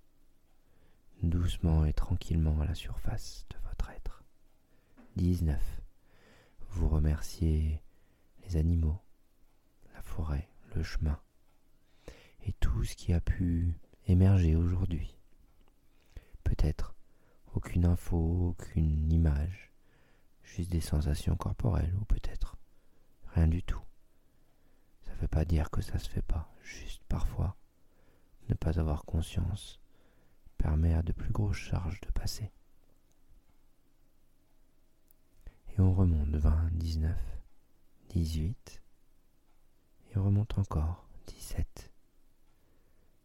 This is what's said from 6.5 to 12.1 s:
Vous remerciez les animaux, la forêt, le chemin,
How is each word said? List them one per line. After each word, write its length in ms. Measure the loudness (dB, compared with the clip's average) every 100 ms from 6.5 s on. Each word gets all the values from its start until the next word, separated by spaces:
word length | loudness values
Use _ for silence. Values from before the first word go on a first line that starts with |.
| -16 -10
Vous 220 | -2 2
remerciez 920 | 2 2 0 -4 -2 0 2 0 -4 -8 -20 _ _ _ -18
les 140 | -4 0
animaux, 420 | 2 2 0 -2 -8 -20 _ _ -20 _ _ _ -20
la 80 | -16
forêt, 440 | -8 -6 -4 -4 -6 -14 -6
le 80 | -4
chemin, 360 | -2 -2 0 -2 -8 _ _ _ _ _ _ _ -20